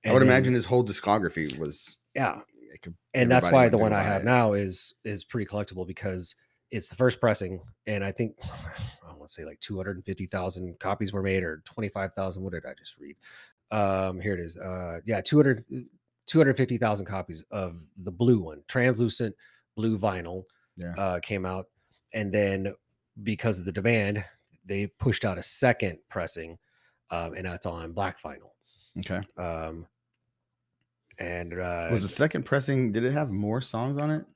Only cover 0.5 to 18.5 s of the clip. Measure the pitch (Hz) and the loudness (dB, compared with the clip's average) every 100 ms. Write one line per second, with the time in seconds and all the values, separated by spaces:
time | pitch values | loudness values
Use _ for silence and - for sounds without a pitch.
0.5 | 123 - 123 113 98 - 107 90 82 76 | 2 4 2 2 -2 2 2 2 -2 -4
1.5 | 65 78 71 - - _ - 123 - - | -4 -6 -6 -10 -12 _ -2 -2 -2 -12
2.5 | _ - - - 85 _ 131 120 127 120 | _ -20 -20 -18 -18 _ 2 6 8 8
3.5 | 135 123 107 110 104 98 98 120 123 113 | 8 8 6 4 4 2 2 4 6 6
4.5 | 101 98 92 - - 110 101 - 123 101 | 2 0 -4 -8 -10 -8 -8 -6 -6 -4
5.5 | 104 101 92 87 92 104 92 87 - _ | -4 -6 -6 -8 -6 -6 -6 -8 -12 _
6.5 | _ _ 117 - - 127 - 120 104 92 | _ _ -8 -8 2 2 4 2 2 -2
7.5 | 92 - - - 104 98 - 113 - - | -8 -12 -16 -6 -4 -2 -2 -4 -4 -14
8.5 | - - - - - 82 80 73 - 78 | -12 -14 -10 -12 -12 -20 -20 -16 -14 -14
9.5 | 76 - 98 95 90 92 95 92 98 92 | -10 -8 -6 -6 -8 -10 -8 -6 -4 -4
10.5 | 90 90 82 95 101 101 101 98 95 90 | -6 -10 -8 -6 -4 -4 -2 0 0 0
11.5 | 78 - - 104 101 95 - 95 92 95 | -8 -12 -8 -6 -4 -6 -4 -6 -6 -8
12.5 | 87 - - - - 71 73 - - - | -8 -10 -16 -20 -20 -20 -20 -20 -20 -20
13.5 | _ _ 107 101 95 95 92 101 92 85 | _ _ 0 2 2 0 -2 -2 -2 -6
14.5 | 82 95 92 90 85 98 107 - 147 139 | -10 -8 -8 -8 -8 -4 -2 4 6 6
15.5 | 113 - 127 123 _ _ _ - 160 139 | 4 -2 -12 -12 _ _ _ 0 6 6
16.5 | 127 127 120 113 104 92 95 90 82 - | 6 2 2 0 0 -4 -8 -8 -12 -8
17.5 | 104 92 85 80 - 90 87 120 117 82 | -6 -6 -8 -18 -12 -12 2 6 6 2